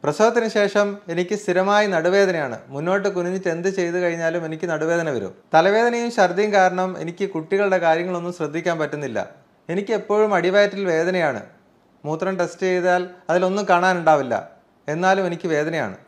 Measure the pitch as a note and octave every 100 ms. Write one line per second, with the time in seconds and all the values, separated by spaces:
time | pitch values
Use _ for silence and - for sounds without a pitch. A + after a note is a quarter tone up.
0 | C#3+ D3+ A3 A#3 A3+ G#3+ G3+ G3+ G3+ G3+
1 | - E3+ F3+ G#3 G3 F3+ F#3+ G#3 G#3 F3
2 | E3+ G3 G3 E3+ C#3 A2+ - C3+ E3 G3
3 | G3 F3+ F3 F#3+ F#3 E3 F3+ F#3+ F3 F3
4 | F3 E3+ E3 E3+ D#3+ D#3+ F3 D#3 D#3+ E3+
5 | E3 B2 G2 - _ D#3 F3+ G#3+ A#3+ A#3+
6 | A#3 A#3 F#3 F3+ G#3+ G3+ F#3 F3+ F#3 F#3
7 | D#3+ E3+ F#3+ E3+ D#3+ G3 G3+ F#3 E3 D#3+
8 | F3+ F3 E3+ F3 D3+ D#3 E3+ E3+ D3 D#3
9 | C#3 G#2+ F2+ - _ _ - F3+ G3+ G#3+
10 | - G#3 G#3+ F#3+ F3 G3 G3+ G3 F#3+ D#3+
11 | E3+ F#3 D#3 A#2 F#2+ _ _ _ _ _
12 | D3 D#3+ F#3 F#3+ E3 - F#3 F3+ F3+ F3+
13 | F3+ - - F3 F#3 G3 F#3+ F3 F#3 F3+
14 | D#3+ D3+ C3 G#2+ - - _ _ - D#3
15 | F#3 F#3+ F#3 E3+ F3 D3+ D3+ D#3+ A2+ F#2